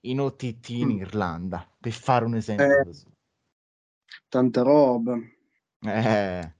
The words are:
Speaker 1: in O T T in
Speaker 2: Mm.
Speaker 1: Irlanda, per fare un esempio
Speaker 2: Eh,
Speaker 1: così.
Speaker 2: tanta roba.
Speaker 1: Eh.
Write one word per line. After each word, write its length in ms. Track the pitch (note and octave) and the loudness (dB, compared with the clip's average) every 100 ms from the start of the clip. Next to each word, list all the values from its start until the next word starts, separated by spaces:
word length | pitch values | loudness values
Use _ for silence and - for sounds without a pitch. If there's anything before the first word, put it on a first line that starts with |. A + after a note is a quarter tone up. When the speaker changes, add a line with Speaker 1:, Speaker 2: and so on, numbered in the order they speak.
Speaker 1:
in 180 | - C3 | -6 -4
O 120 | C#3 | -4
T 260 | C3 B2+ A2+ | -4 -10 -10
T 100 | - | -10
in 220 | A#2+ B2+ | -4 -2
Speaker 2:
Mm. 80 | G#2+ | -2
Speaker 1:
Irlanda, 680 | F#2 G#2 F2+ E2+ F2+ F2 - _ | -4 -4 -4 -4 -8 -8 -12 _
per 120 | A#2+ | -10
fare 340 | A2 - B2+ A#2 | -8 2 2 2
un 100 | A#2 | -4
esempio 440 | A2 G#2 C#3 C#3 | -4 0 4 4
Speaker 2:
Eh, 40 | |
Speaker 1:
così. 220 | F2+ - _ _ _ _ _ _ _ _ _ _ _ - _ | 2 -6 _ _ _ _ _ _ _ _ _ _ _ -20 _
Speaker 2:
tanta 320 | C3 B2+ B2 | 0 2 2
roba. 560 | B2 D3 C#3 A#2+ A#2 A#2+ A2+ _ _ _ _ _ | 4 6 6 2 -2 -4 -8 _ _ _ _ _
Speaker 1:
Eh. 720 | G#2+ G#2 A2+ G#2+ G2+ F2+ E2 - | -4 0 2 2 0 -4 -10 -14